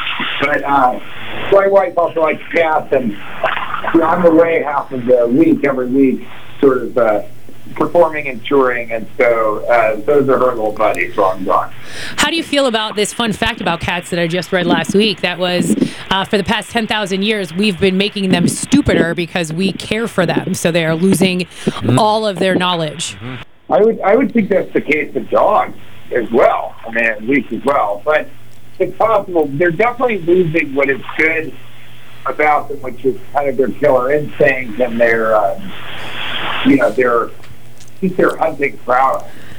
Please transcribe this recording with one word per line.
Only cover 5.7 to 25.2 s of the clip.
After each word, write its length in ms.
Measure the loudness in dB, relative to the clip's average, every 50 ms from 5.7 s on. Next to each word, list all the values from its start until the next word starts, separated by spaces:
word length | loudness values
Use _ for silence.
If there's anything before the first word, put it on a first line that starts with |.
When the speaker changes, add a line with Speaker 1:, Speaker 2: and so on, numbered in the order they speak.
| 0 0 -2
Speaker 1:
week, 400 | 0 2 4 4 4 2 0 -4 -10 -12 -12 -12 -12 -2 2
sort 200 | 4 4 4 2
of, 180 | -2 -2 0
uh, 260 | 2 2 2 2 0 -2 -6 -10 -10 -10 -10 -10 -10 -10 -8 -4
performing 520 | -2 -2 2 4 4 4 4 2 -4 -6
and 160 | -6 -8 -8 -4
touring, 460 | 2 2 4 4 4 0 -2 -4 -4
and 160 | -6 -6 -6 -6 -2
so, 480 | 2 2 4 4 4 2 0 -2 -2 2
uh, 280 | 2 4 4 4 2 0
those 300 | -2 0 2 2 4 4
are 100 | 4 2
her 120 | 4 2 2
little 220 | 2 0 -2 -2
buddies 440 | 0 0 0 0 0 0 -4 -2 0
while 160 | 0 0 0
I'm 140 | 0 -2 -2
gone. 260 | 0 0 0 0 -4 -8 -10 -10 -10 -10 -10 -10 -8 -4
Speaker 2:
How 120 | -2 -2 0
do 60 | 0
you 80 | -2 -4
feel 220 | -2 0 0 2
about 300 | 2 0 -2 -2 -4 -2
this 180 | -2 -2 -2 -2
fun 180 | -2 -2 -2
fact 300 | -2 0 -2 -2 -2 -2
about 180 | -2 -2 -2 -2
cats 300 | -2 -2 -4 -4 -4 -4
that 100 | -2 -2
I 80 | 0
just 240 | 0 -2 -4 -2 -2
read 140 | 0 0 2
last 300 | 2 2 2 0 2 2
week? 260 | 2 2 2 0 -2
That 160 | -4 -4 -2
was... 380 | -2 -2 0 0 0 2 2 2 2 0 -2 -2 -8 -4 -2
Uh, 160 | -2 -2 0
for 120 | 0 0
the 60 | 0 0
past 280 | 0 -2 -2 -4 -4
ten 160 | -4 -2 -2
thousand 340 | 0 -2 -2 -2 -2 -2 0
years, 320 | 0 0 0 0 -4 -4 -2
we've 260 | 0 2 2 2 2
been 160 | 2 2 4
making 320 | 2 0 0 -2 -2 0 2
them 180 | 2 4 2
stupider 680 | 2 0 -4 0 2 2 4 4 4 2 2 2 0 0
because 400 | -2 -4 -4 -4 -4 -4 -4 -2
we 180 | -2 -2 -2
care 360 | -2 -4 -6 -4 -4 -4 -4
for 180 | -2 0 0 0
them, 280 | 2 0 0 -2 -2 -2
so 180 | 0 0 2
they 120 | 2 2 2
are 120 | 2 2
losing 460 | 2 4 4 4 4 4 2 2 0
Speaker 3:
Mm-hmm. 580 | -4 -6 -10 -6 -4 -4 -4 0 0 2 4 4
Speaker 2:
all 260 | 4 4 2 2 0
of 140 | -2 -2 0
their 160 | 0 2 2
knowledge. 580 | 2 2 0 0 0 -2 -4 -6 -8 -8 -10 -10
Speaker 3:
Mm-hmm. 280 | -10 -12 -12 -12 -12 -14 -16 -20 -18 -2 2
Speaker 1:
I 100 | 4 4
would, 200 | 6 4 2 2
I 140 | 2 4 4
would 180 | 4 4 2 2
think 160 | 0 2 2
that's 240 | 0 0 0 0 -2
the 80 | -2
case 320 | 0 0 0 -2 -2 -4 -6
with 160 | -6